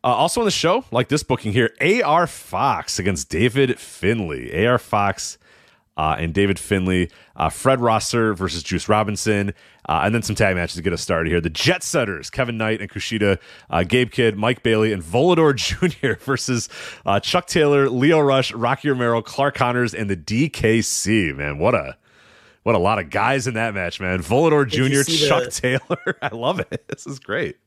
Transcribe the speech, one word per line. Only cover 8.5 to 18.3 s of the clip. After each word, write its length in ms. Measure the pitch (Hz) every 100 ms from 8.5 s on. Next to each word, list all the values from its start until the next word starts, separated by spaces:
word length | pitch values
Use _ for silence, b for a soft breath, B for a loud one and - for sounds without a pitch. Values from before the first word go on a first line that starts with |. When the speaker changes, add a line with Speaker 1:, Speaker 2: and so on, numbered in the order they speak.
| 80
Speaker 1:
Juice 260 | - 90 -
Robinson, 680 | 107 107 101 110 101 101 - b b -
uh, 120 | 78
and 100 | 92
then 80 | 117
some 140 | 110 104
tag 200 | 104 90
matches 200 | 85 87
to 80 |
get 100 | 85
us 80 | 82
started 280 | - 85 82
here. 100 | 85
The 80 | 82
Jet 320 | 78 - 185
Setters, 480 | - 160 110 82 -
Kevin 280 | - 123 113
Knight 220 | 110 110
and 100 | 101
Kushida, 500 | 104 - 113 104 95 B B B
uh, 120 | 82
Gabe 280 | 87 127 123
Kidd, 260 | - 117 101
Mike 240 | 110 127
Bailey, 320 | 117 110 110
and 80 | 98
Volador 540 | 80 110 170 170 156 131
<laughs> 0 |
Junior 600 | - - 185 - 135 104
versus, 520 | - 131 - 120 - B B B -
uh, 140 | 101
Chuck 280 | - 180 -
Taylor, 420 | 180 147 143 139
Lio 300 | 123 143 160
Rush, 340 | 143